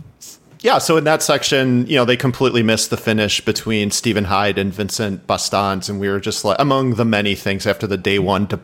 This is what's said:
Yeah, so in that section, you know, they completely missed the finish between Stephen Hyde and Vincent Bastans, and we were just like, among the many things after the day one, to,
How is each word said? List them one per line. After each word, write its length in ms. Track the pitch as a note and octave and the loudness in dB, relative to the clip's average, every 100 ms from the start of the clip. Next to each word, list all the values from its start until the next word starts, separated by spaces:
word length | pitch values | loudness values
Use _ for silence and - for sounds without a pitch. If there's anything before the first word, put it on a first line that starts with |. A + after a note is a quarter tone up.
| - - - - _ - | -20 -20 -20 -20 _ -4
Yeah, 180 | - D3+ | 2 2
so 180 | - D#3+ | 4 2
in 80 | |
that 180 | D3+ D#3 | 2 2
section, 640 | - C#3 - C#3 C3 B2 A#2+ | 2 0 0 2 2 2 2
you 100 | C#3+ | 2
know, 80 | A#2+ | 2
they 100 | B2 | 2
completely 480 | C3+ A#2+ C3 A#2+ | 0 0 2 2
missed 260 | A2 A2 - | 2 2 0
the 60 | A2+ | -4
finish 460 | - A2 G#2 - | 0 0 0 0
between 500 | - G#2+ - G#2+ G#2 | -2 -4 -2 -2 -2
Stephen 320 | - A#2+ G#2 | -2 0 0
Hyde 340 | G2+ G2 G2+ G2 | 0 0 0 0
and 160 | G2 | -2
Vincent 540 | F#2 G2+ - G#2+ F#2+ - | -4 -6 -4 -6 -6 -4
Bastans, 600 | F#2+ - G2 G2+ F#2+ F2+ | -4 -2 0 0 -2 -6
and 100 | G2+ | -4
we 80 | G2+ | -2
were 140 | G2 | -2
just 240 | A2 G2+ G#2+ | -4 -4 0
like, 100 | F#2+ | 0
among 340 | C#3+ C3+ C3 | 2 2 0
the 120 | A2 | 0
many 320 | A2+ G#2+ G#2 F#2+ | 2 2 0 -2
things 320 | - G2 G#2+ | -2 -2 -2
after 180 | - G#2+ | -2 -2
the 120 | G2 | -2
day 200 | - G2+ | 0 0
one, 300 | F#2 F#2+ G#2 | 2 0 0
to, 140 | G2 | -4